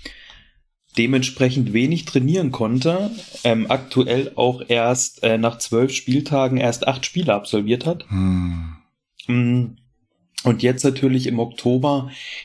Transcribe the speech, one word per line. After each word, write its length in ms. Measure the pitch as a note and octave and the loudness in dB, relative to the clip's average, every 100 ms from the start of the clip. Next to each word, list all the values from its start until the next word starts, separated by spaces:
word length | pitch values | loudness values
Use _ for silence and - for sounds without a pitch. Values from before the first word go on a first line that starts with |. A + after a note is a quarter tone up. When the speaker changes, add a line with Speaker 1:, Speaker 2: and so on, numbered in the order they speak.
| - - - - _ _ _ _ _ - | -20 -20 -20 -20 _ _ _ _ _ 0
Speaker 1:
dementsprechend 760 | A#2 C3+ B2+ - C3 C3 A2 | 2 2 0 0 2 2 0
wenig 340 | G#2+ C3 E3 - | 2 2 0 0
trainieren 460 | C#3 B2+ F#3 D#3 | 0 2 2 0
konnte, 600 | B2+ A2 B2 C#3 F3+ G#3 A3+ - - | -2 0 0 0 0 -4 -8 -14 -4
ähm, 240 | A#2+ A2+ G#2+ | 0 0 0
aktuell 640 | C3 C3 - B2 A#2+ C#3 - | -2 -2 0 2 0 -2 0
auch 260 | A#2+ B2+ - | 0 0 -2
erst, 560 | A#2+ A#2 B2+ - - | 0 2 0 -2 -2
äh, 140 | A2+ A2 | 0 2
nach 220 | A#2 A2+ | 0 -2
zwölf 340 | - A2+ C3 | -2 0 0
Spieltagen 640 | C3+ - C3 - C#3+ C3 B2+ | -2 -2 -2 0 0 0 0
erst 300 | B2 A2+ - | 0 -2 -2
acht 180 | C3 - | -2 -4
Spiele 280 | F3 E3+ | -4 0
absolviert 520 | G2+ - A2 G#2 A#2+ D#3+ | 0 0 -2 0 0 -2
hat. 200 | F3 - | -4 -4
Speaker 2:
Hm. 680 | G2 F#2+ F#2 F2+ E2+ E2 D#2+ _ _ _ _ - | -2 0 0 -2 -4 -8 -14 _ _ _ _ -2
Speaker 1:
Mm, 500 | B2 A#2+ B2 A#2+ - _ _ _ _ _ - | 0 2 2 0 -6 _ _ _ _ _ -4
und 200 | B2+ A2+ | 0 2
jetzt 200 | A#2+ B2+ | 2 2
natürlich 440 | C#3+ C3 C3+ B2+ B2+ | 0 2 0 2 0
im 120 | A#2+ | -2
Oktober 720 | A#2 - A#2+ B2+ D3 C#3+ C3 - - - | -4 -2 0 2 2 0 -4 -12 -14 -14